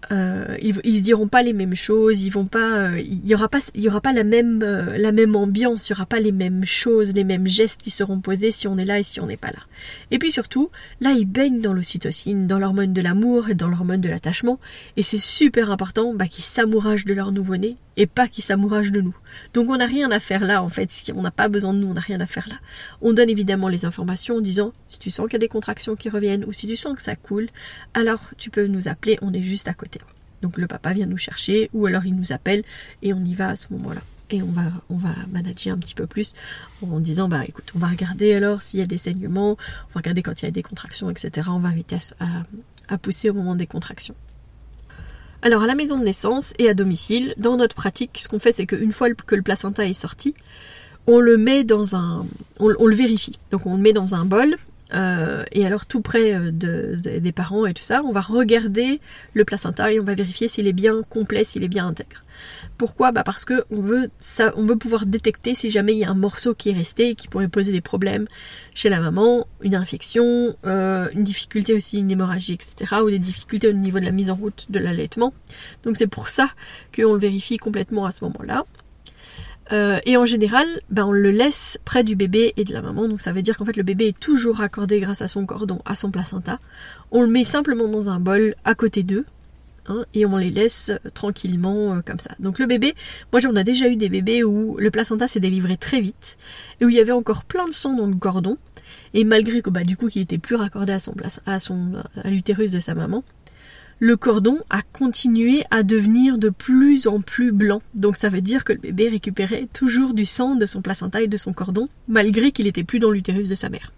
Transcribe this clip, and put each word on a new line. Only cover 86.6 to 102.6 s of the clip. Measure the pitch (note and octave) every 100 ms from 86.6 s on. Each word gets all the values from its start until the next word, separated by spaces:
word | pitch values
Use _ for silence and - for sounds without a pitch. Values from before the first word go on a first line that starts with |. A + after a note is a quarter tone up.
| - - - - -
On | A#3
le | A#3+
met | A#3
simplement | A#3 D4 D4 A#3+ A3+
dans | G#3+ G3+
un | F3+
bol | F3+ G3 A3 -
à | -
côté | A3 A3+ G#3
d'eux, | F#3 G3 D4 - - - - - -
hein, | G3+ A#3 G#3+
et | G#3
on | F#3+
les | F3+
laisse, | F3 A3 - -
euh, | G#3 -
tranquillement, | - G#3 G3 F#3 F3+ F3+ G#3 G#3
euh, | F#3
comme | - F3+
ça. | - -
Donc | F#3+ F#3
le | B3+
bébé, | B3 C4 D#4 - - -
moi | A#3+
j'en | B3+ G#3
ai |
déjà | F#3+ B3 B3+
eu | A#3+
des | G#3
bébés | F#3+ F#3+ A#3
où | A3+ G#3 A3 -
le | G#3
placenta | G#3+ A3+ G#3+ B3
s'est | A3
délivré | F#3 F#3 F3+ F#3
très | - C4+
vite | G3 - - - - - - -
et | A#3+
où |
il | A#3+
y |
avait | A3
encore | B3 A3+ G#3+
plein | - F4+ F4
de |
sang | D#4 C#4+
dans | C4 G#3
le | F#3
cordon. | F#3+ F#3 F#3 B3+ - - - - -
Et | G#3
malgré | G#3+ A3 A3 A#3
que, | G#3
bah, | F3+
du | F3 F#3
coup, | A#3+
qu'il | G3+
était | F#3 E3
plus | - A#3+
raccordé | G3+ G#3 G3
à | G3
son | -
place, | - - - -
à | F#3+
son, | - F#3 F3+ F3+ - -
à | -
l'utérus | G3 F3+ G3+